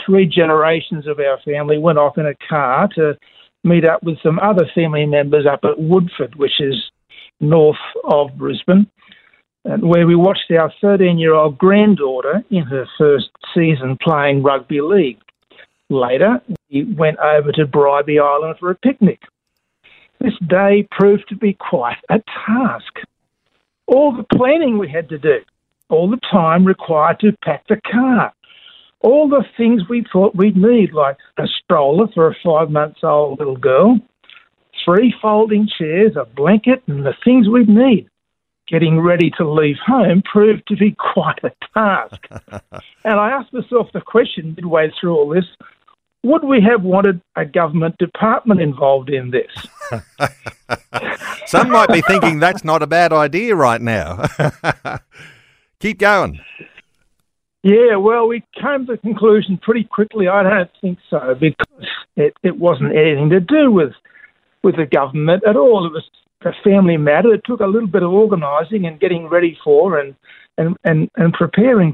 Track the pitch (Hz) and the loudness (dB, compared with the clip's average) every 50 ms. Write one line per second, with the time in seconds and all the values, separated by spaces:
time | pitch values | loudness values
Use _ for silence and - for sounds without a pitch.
0 | - - 190 196 190 156 127 170 165 156 156 156 156 160 165 160 - - 175 151 | -2 2 2 4 4 2 2 0 2 2 2 2 2 2 0 -2 -4 -8 -10 -10
1 | 139 151 147 147 143 139 135 - - 151 147 147 147 147 151 151 156 170 160 151 | -8 -8 -6 -4 -2 -2 -2 -4 -4 -6 -6 -6 -2 -2 -2 0 2 2 2 2
2 | 147 139 - 170 156 147 135 - - - 160 147 139 123 127 147 196 208 - 165 | 2 0 0 -2 -4 -4 -6 -8 -8 -6 -4 -2 0 0 0 0 0 -2 0 -2
3 | 160 151 143 - _ _ _ _ _ _ _ _ - 170 175 170 156 160 165 - | -2 -2 -2 -6 _ _ _ _ _ _ _ _ 0 2 2 4 4 2 0 0
4 | - 165 156 - - 160 160 - 190 208 208 180 160 - - 175 165 160 151 147 | -4 -6 -8 -2 -2 -2 0 0 0 0 2 0 0 0 -2 -2 -2 -2 -2 -2
5 | 151 147 147 147 143 143 147 151 139 143 139 - - 156 147 - 160 156 180 190 | -2 0 0 0 0 2 0 2 2 0 0 0 -2 -4 -2 -2 0 2 2 2
6 | 175 175 - - 135 120 - 147 139 127 - - 147 135 131 110 - - - _ | 2 -2 -4 -8 -10 -10 -4 -4 -4 -4 -2 -4 -4 -4 -4 -6 -8 -12 -18 _
7 | _ _ _ - - _ _ _ 156 147 165 165 151 151 147 - - - - - | _ _ _ -20 -20 _ _ _ -2 2 4 4 4 4 2 -2 -8 -14 -14 -10
8 | - 294 160 147 143 135 135 139 135 139 135 - - - 185 196 208 - _ _ | -4 -2 0 0 0 -2 -6 -10 -8 -8 -8 -6 -2 2 2 2 2 0 _ _
9 | _ _ - _ _ _ _ _ _ _ _ _ _ - - 214 - 165 170 170 | _ _ -20 _ _ _ _ _ _ _ _ _ _ -8 -6 -4 0 2 2 2
10 | 170 170 170 170 175 196 190 - - - 170 160 160 147 - _ - 202 202 190 | 4 2 2 2 2 2 0 -2 -2 0 0 0 0 0 -4 _ 0 0 2 2
11 | 190 175 170 165 160 160 156 156 151 156 135 - 185 190 196 208 214 214 196 147 | 2 0 0 0 0 2 2 2 2 0 0 0 2 4 4 4 4 4 2 2
12 | 143 131 131 127 127 135 160 208 - - 208 175 147 123 139 135 120 - - - | 0 -4 -4 -4 -4 -4 -4 -4 -4 -4 -4 -4 -4 -4 -6 -8 -8 -10 -2 0
13 | 156 147 143 131 110 - _ _ - - - 175 165 160 156 131 131 131 135 - | 2 2 2 2 -2 -6 _ _ -20 -6 -2 0 0 0 0 -2 -4 -6 -6 -4
14 | - 170 156 143 143 143 139 139 135 143 135 131 127 - 156 143 147 165 202 196 | -2 -2 0 0 0 0 0 0 0 0 0 -2 -4 -4 -4 -4 -2 0 0 0
15 | 160 131 113 - _ _ _ _ _ _ _ - - _ _ _ _ _ 143 135 | 0 0 -4 -10 _ _ _ _ _ _ _ -20 -20 _ _ _ _ _ -2 -2
16 | 123 120 127 139 180 214 - 254 - - 180 - - _ 143 139 - 247 196 147 | 0 0 0 0 2 0 0 -2 -4 -10 -14 -14 -14 _ -6 -6 -4 -4 -4 -2
17 | 160 156 156 147 156 151 151 151 147 147 135 160 151 139 127 147 143 143 143 143 | -2 -2 -2 -2 -2 0 0 0 0 0 -2 -2 -2 0 0 2 2 2 2 0
18 | 147 151 147 147 143 143 143 147 156 160 160 - 175 180 185 - - 254 277 - | -2 0 0 0 2 2 0 -2 -4 -6 -8 -8 -6 -6 -6 -2 -2 -2 0 2
19 | 214 170 120 - - _ _ _ _ _ _ _ _ _ _ _ _ _ _ _ | 0 0 0 -4 -12 _ _ _ _ _ _ _ _ _ _ _ _ _ _ _
20 | _ _ _ _ 240 - - - 180 151 180 185 196 202 202 208 208 - - - | _ _ _ _ -6 -6 -4 -6 -4 -2 0 0 2 2 2 0 0 -4 -2 2
21 | 196 202 208 202 - - 208 - 226 208 190 - - - 180 139 120 117 120 - | 2 2 2 2 -2 -10 -10 -4 -4 -4 -4 -4 -6 -6 -4 -4 -4 -6 -8 -10
22 | - - - - - - - - - 208 220 254 262 196 120 110 - - - - | -6 -4 -4 -4 -4 -8 -14 -12 -6 -4 -2 -2 -2 -2 -4 -6 -12 -18 -20 -20
23 | - - _ _ _ _ _ _ _ _ _ _ _ _ _ _ _ - 247 269 | -20 -20 _ _ _ _ _ _ _ _ _ _ _ _ _ _ _ 0 2 2
24 | 302 285 240 233 208 - - - 247 262 302 339 320 254 226 208 190 143 143 170 | 2 2 0 -4 -4 -2 0 0 2 2 0 0 0 -2 -2 -2 -4 -4 -6 -8
25 | 165 135 160 143 139 156 135 110 - _ _ _ _ _ _ _ _ _ 160 160 | -8 -8 -12 -4 -2 0 0 -2 -4 _ _ _ _ _ _ _ _ _ -2 0
26 | 175 196 247 247 - - - 190 165 160 160 180 185 190 185 - - - 160 151 | 0 0 -2 -4 -4 -2 0 2 2 2 2 4 2 2 2 -2 -4 -2 0 0
27 | 151 170 160 - 214 208 208 - - 165 147 - - - 220 214 - - 202 240 | 2 0 0 0 0 0 0 -2 -6 -6 -6 -6 -4 -4 -4 -4 -4 -4 -4 -2
28 | 262 262 247 196 139 107 - _ _ _ - - _ - - _ _ _ _ _ | 0 0 0 0 -2 -4 -6 _ _ _ -20 -20 _ -20 -20 _ _ _ _ _
29 | - 220 269 294 311 277 285 269 - - _ - 233 226 240 220 175 - 240 240 | 0 2 4 4 2 2 2 0 -2 -2 _ -2 0 2 2 0 -2 -4 -6 -6
30 | 214 - - 185 196 214 - 175 196 214 185 185 190 233 247 233 190 147 156 151 | -6 -2 0 2 2 2 2 2 0 2 2 4 4 4 4 4 2 0 0 -2
31 | 143 139 139 - _ _ _ - - - - - - - 180 156 139 139 151 185 | -2 -2 -4 -8 _ _ _ -8 -8 -8 -8 -10 -4 -2 0 0 2 2 2 2
32 | 226 - - 170 160 156 151 - - 175 156 156 165 151 151 147 151 156 - _ | 0 0 0 0 0 0 0 -2 -2 0 0 0 0 0 -2 -2 -2 -4 -6 _
33 | - 156 151 147 147 143 135 131 151 139 131 131 131 131 131 139 185 226 254 208 | -2 0 0 0 0 -2 -4 -6 -6 -6 -6 -2 0 2 4 4 6 4 4 2
34 | - _ _ _ _ - - - _ _ _ _ _ _ _ - - 170 175 202 | 0 _ _ _ _ -20 -20 -20 _ _ _ _ _ _ _ -6 -2 2 2 4
35 | 254 240 - - - 214 214 214 220 214 214 208 214 214 - - 170 151 160 185 | 4 2 0 0 -2 0 2 2 2 2 2 0 0 -2 -4 -6 -6 -4 0 2
36 | 214 220 - 147 123 - - 139 143 170 214 214 - 247 262 254 - - 143 139 | 2 2 2 -2 -6 -8 -6 -2 2 2 2 2 2 0 0 0 -2 -6 -6 -4
37 | 139 139 - - - 240 254 262 208 202 233 247 233 214 208 220 254 269 226 147 | -4 -6 -6 -2 0 2 4 4 4 4 4 4 4 6 6 4 4 4 2 0
38 | - _ _ _ _ _ _ _ _ _ _ _ _ - 165 160 165 160 160 160 | -2 _ _ _ _ _ _ _ _ _ _ _ _ -4 -2 0 2 2 2 2
39 | 170 175 175 170 170 160 - - 175 151 151 156 156 147 139 - - 214 262 254 | 2 2 2 2 0 -2 0 -2 -4 -2 0 0 0 0 -2 -2 -2 0 0 2
40 | 196 175 170 196 - - - 208 208 220 208 - - - 208 - 202 214 - - | 2 2 2 0 0 0 2 4 4 4 2 0 -4 -6 -2 0 0 0 0 -2
41 | - - - 190 151 156 - - - - - _ - - _ 214 220 202 185 143 | -6 -4 -4 -2 -2 -4 -6 -6 -8 -10 -10 _ -18 -8 _ -2 -2 0 -2 -2
42 | 113 - 104 - - - 110 107 - _ 104 101 - _ 95 95 - _ _ _ | -4 -8 -14 -20 -20 -20 -20 -20 -18 _ -18 -20 -18 _ -20 -20 -20 _ _ _
43 | - 220 214 208 208 226 269 277 - - - 247 - - 240 233 208 - - 180 | -4 -2 -2 0 -2 -2 -4 -6 -8 -10 -12 -12 -10 -4 -2 -2 -2 -4 -8 -12
44 | - - - 226 262 - - 196 156 160 160 - 175 175 160 160 156 156 - - | -12 -2 0 0 0 0 -4 -10 -12 -12 -12 -10 -6 -2 0 0 0 -2 -4 -6
45 | - 175 170 151 147 147 156 185 180 - _ _ - - _ _ _ _ _ _ | -4 -2 0 0 0 0 0 -2 -2 -4 _ _ -20 -20 _ _ _ _ _ _
46 | _ _ _ _ - 233 311 320 311 269 269 233 190 226 240 220 180 185 180 196 | _ _ _ _ 0 0 0 0 2 2 2 4 4 4 2 2 0 0 0 2
47 | 196 202 185 175 - _ _ 170 165 147 - 180 170 156 151 165 160 170 - - | 2 0 0 -2 -8 _ _ -10 -10 -4 -2 -2 -2 -2 -2 -2 -2 -4 -4 -4
48 | 180 170 - - 208 220 240 - - 233 202 180 165 147 131 123 143 135 139 135 | -6 -6 -4 -2 -2 0 0 0 0 0 0 2 0 -2 -2 0 0 2 2 0
49 | 127 139 143 131 127 123 123 120 - - - - - - _ - 587 571 123 107 | -2 -4 -6 -6 -6 -4 -4 -4 -6 -6 -12 -18 -20 -20 _ -18 -14 -12 -12 -12
50 | - _ _ - 143 - - _ _ 110 - _ _ - 123 - _ _ - 117 | -12 _ _ -6 -6 -6 -6 _ _ -18 -18 _ _ -8 -8 -8 _ _ -12 -10
51 | - - - - - - - - - - - - 247 247 247 226 208 - 170 170 | -10 -10 -12 -12 -12 -14 -14 -14 -8 0 0 2 2 4 2 2 4 4 2 0
52 | 160 170 190 196 165 170 160 147 160 180 190 196 - 160 160 160 151 147 160 170 | 2 2 0 0 0 0 0 0 0 0 -2 -2 -2 -2 -2 -2 0 0 0 2
53 | 175 165 160 156 151 143 139 185 233 240 208 165 139 120 117 113 120 117 110 98 | 2 2 2 0 0 0 -2 -4 -2 -2 0 2 2 0 0 -2 -2 -4 -4 -4
54 | 76 78 87 98 139 - - - 151 147 - _ - - - - - 143 - - | -4 -6 -8 -6 -6 -6 -4 -4 -4 -4 -4 _ -6 -6 -6 -6 -10 -12 -12 -12
55 | - _ _ - - - - _ _ _ _ _ _ _ _ _ - 214 220 185 | -14 _ _ -20 -20 -20 -20 _ _ _ _ _ _ _ _ _ -8 -6 -4 0
56 | - 208 208 190 160 85 71 71 - - - - - - _ - _ _ _ _ | 2 2 2 2 0 -2 -6 -12 -18 -20 -20 -20 -20 -20 _ -20 _ _ _ _
57 | _ _ _ _ _ _ _ _ _ _ _ _ - 190 202 226 247 240 214 196 | _ _ _ _ _ _ _ _ _ _ _ _ 2 4 4 6 6 4 2 2
58 | 196 214 233 240 226 226 233 233 - _ _ - - 277 285 269 254 254 233 - | 2 0 2 2 0 -2 -2 -6 -10 _ _ -10 -6 -6 -4 -4 -6 -6 -8 -8
59 | - 220 214 - 202 226 208 214 - 196 185 - - - 226 240 - - - - | -6 -8 -4 0 2 4 4 4 2 -2 -6 -6 -4 -4 -2 -2 -4 -4 -4 -4
60 | 214 214 - 214 190 180 196 202 190 190 214 196 180 - _ _ - 185 180 - | -4 -4 -2 -2 -2 0 2 2 2 2 0 0 -2 -6 _ _ -8 -8 -8 -8
61 | _ _ 175 151 127 131 127 131 156 156 - - - - 285 190 131 - - - | _ _ -8 -6 -4 -4 -4 -2 -2 -2 -2 -4 -8 -10 _ -14 -14 -14 -14 -14
62 | - _ _ - 147 - - _ - 185 165 147 175 175 151 131 143 147 151 156 | -18 _ _ -2 -2 -2 -2 _ -4 -4 -4 0 0 0 0 0 -2 -2 0 2
63 | 156 160 147 139 151 151 175 190 175 - 285 311 294 262 214 180 151 123 - _ | 2 2 0 0 0 2 2 2 2 2 2 2 4 4 4 2 2 0 -4 _
64 | _ _ _ - - _ _ _ _ _ _ _ - 190 139 160 156 135 - 147 | _ _ _ -20 -20 _ _ _ _ _ _ _ -2 0 0 0 -2 0 0 0
65 | 139 139 135 151 151 165 175 196 202 208 208 269 277 254 220 196 170 165 151 160 | 0 -2 -4 -2 0 0 0 2 2 0 2 4 4 4 4 4 0 -4 -6 -10
66 | - _ _ _ _ _ _ _ - 175 - - - 208 196 196 190 170 165 156 | -12 _ _ _ _ _ _ _ -8 -8 -8 -2 0 2 4 4 4 2 2 2
67 | 147 147 147 165 190 233 214 202 - - 247 214 208 196 202 226 233 185 160 190 | 2 2 2 2 4 2 2 2 -2 -6 -4 -4 -2 -2 -2 -2 -2 -2 -2 -2
68 | 175 175 185 202 220 208 196 170 147 139 143 151 165 156 220 208 180 165 156 151 | -2 0 2 2 2 2 0 -2 -4 -4 -4 -4 -4 -4 -4 -4 -4 -6 -4 -4
69 | 196 180 180 165 165 156 170 175 175 170 160 - - 151 143 147 170 196 170 147 | -4 -2 -2 -4 -4 -2 0 0 0 0 -4 -4 0 2 4 4 4 2 0 -2
70 | 139 139 135 _ _ _ - - _ _ _ - 160 165 185 - - 170 160 156 | -4 -6 -12 _ _ _ -20 -20 _ _ _ -4 -4 -4 -4 -4 -2 0 0 0
71 | 160 - - - 165 170 - - 175 156 - 190 220 262 247 208 175 156 | -2 -2 -2 0 0 0 0 0 -4 0 0 2 2 4 4 4 2 0